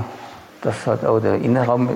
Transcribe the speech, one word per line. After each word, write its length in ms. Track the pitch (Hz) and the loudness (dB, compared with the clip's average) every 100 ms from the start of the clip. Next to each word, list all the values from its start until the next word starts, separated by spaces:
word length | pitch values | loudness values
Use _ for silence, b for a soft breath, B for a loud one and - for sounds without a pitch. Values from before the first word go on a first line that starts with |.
| 107 B B B B - | 0 B B B B -8
dass 260 | - 107 120 | -6 -4 -2
halt 180 | 113 | 0
auch 140 | - 113 | 2 2
der 180 | 104 101 | 2 2
Innenraum 520 | 117 127 120 123 123 | 2 2 2 2 0